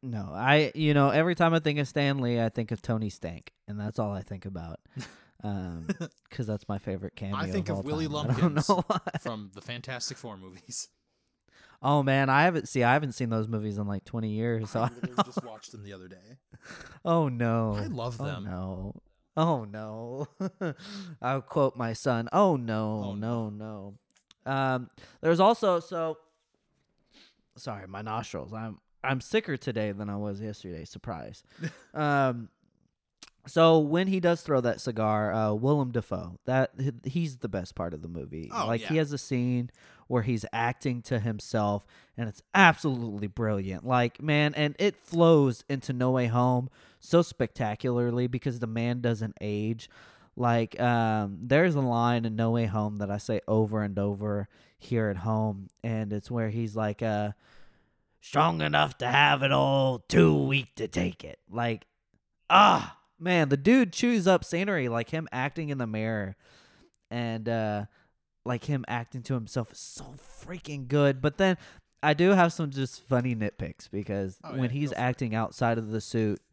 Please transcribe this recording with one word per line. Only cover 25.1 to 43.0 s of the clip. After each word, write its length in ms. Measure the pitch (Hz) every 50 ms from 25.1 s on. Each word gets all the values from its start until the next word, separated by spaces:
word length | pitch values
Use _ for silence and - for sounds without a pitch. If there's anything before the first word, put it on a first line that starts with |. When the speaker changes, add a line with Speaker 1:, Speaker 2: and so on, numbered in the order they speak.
| - _
Speaker 1:
there's 180 | - 160 170 170
also, 400 | 190 208 233 - - 202 180 170
so, 380 | 165 - 185 165 165 160 156 - _ _ _ _ _ _ _ _ _ _ _ _ _ _ _ _ _ _ _ - - _ _ _ _ _ _
sorry, 320 | - - - 110 101 95 92
my 120 | 95 98
nostrils. 520 | 107 110 107 113 110 - - 87 65 -
I'm, 260 | 107 110 110 113 104 - _ _ _ _
I'm 180 | - 131 135 131
sicker 360 | - - - 220 214 - 147
today 340 | 123 - 139 117 113 107 104
than 180 | 98 98 107 104
I 60 | 101
was 240 | 101 104 104 98 98
yesterday. 440 | 107 107 104 - - 95 87 80 78
Surprise. 580 | - - - - 123 98 76 58 52 104 - _ _ _ - 165 156
Speaker 2:
<laughs> 240 | - - - _ -
Speaker 1:
Um, 540 | 147 151 147 143 143 135 131 123 120 113 - _ _ _ _ _ _ _ _ _ _ _ _ _ _ - - _ _ _ 135
so 300 | - 165 165 165 160 160
when 260 | 151 143 156 175 190 190
he 120 | 190 190
does 220 | 170 175 170 165
throw 180 | - - 147 131
that 200 | 120 120 110 -
cigar, 520 | - 131 113 110 110 107 107 107 107 104
uh, 200 | 90 110 110 107 104
Willem 360 | 107 117 135 151 147 135 123
Dafoe, 460 | 120 120 110 - - 90 90 85 90 - _
that, 240 | - 127 131 131 - _ -
he, 140 | 135 143 120 120 - 135
he's 300 | 131 175 170 151 131 120
the 100 | - 110
best 260 | 92 95 90 - -
part 180 | - 87 85 85
of 80 | 76
the 60 | 82 82
movie. 420 | 85 82 67 69 73 78 80 - -
Speaker 2:
Oh, 120 | 220 - 113
Speaker 1:
Like, 140 | 117 117
he 120 | 110 - 156
Speaker 2:
yeah. 60 | 160
Speaker 1:
has 120 | 156 143
a 60 | 143 131
scene 520 | - - 135 123 123 123 123 123 120 123 _ _ _ - - - _ _
where 140 | 123 120
he's 220 | 107 123 123 110 101 -
acting 480 | - 113 117 117 127 _ - 139 123 120
to 160 | 113 - 131 117
himself, 680 | 104 117 110 107 - - - 113 104 104 101 101 - _ - - _ _ _
and 120 | - 120 110
it's 140 | 98 - _ _ -
absolutely 720 | 190 196 170 156 - - 151 131 120